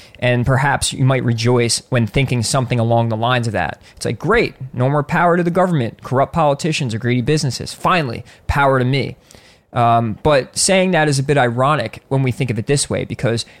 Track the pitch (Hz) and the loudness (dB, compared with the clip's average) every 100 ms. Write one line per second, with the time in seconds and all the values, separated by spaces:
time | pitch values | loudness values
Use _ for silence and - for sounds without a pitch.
0 | - - 123 120 120 127 143 131 - - | -20 -4 0 0 2 2 2 -2 -4 0
1 | 131 131 120 113 117 123 117 - - 127 | 0 2 0 0 2 2 0 -2 -2 -2
2 | 113 - 131 123 113 139 120 123 113 117 | 0 0 0 -2 -2 -2 -2 -2 0 2
3 | 117 110 117 127 117 98 80 - - - | 0 -2 0 0 -2 -2 -4 -6 -16 -8
4 | 120 113 151 233 175 - 131 117 127 147 | -6 -4 0 0 0 -4 -10 -2 0 0
5 | 139 175 175 175 175 175 180 165 117 - | -2 0 2 2 2 2 2 0 -2 -6
6 | - 127 139 170 151 139 143 160 131 110 | -4 0 0 2 0 0 -2 -2 -4 -4
7 | 120 123 120 151 143 120 - - 175 180 | -2 0 0 0 -2 -6 -10 -6 0 0
8 | 139 113 - - - 151 139 131 123 139 | -2 -8 -14 -14 -4 0 2 2 2 0
9 | 117 - _ - - _ _ - 120 117 | -2 -8 _ -20 -20 _ _ 0 4 4
10 | 117 101 156 143 123 - - 190 185 175 | 0 -2 2 2 0 -4 0 2 2 2
11 | 151 135 139 143 127 117 131 151 110 - | 2 0 2 2 2 2 2 0 -2 -10
12 | - 135 131 - 127 110 104 135 - 98 | -4 -2 0 -2 -2 -4 0 0 0 -4
13 | 95 - 113 117 - - | -4 -4 -2 -4 -6 -16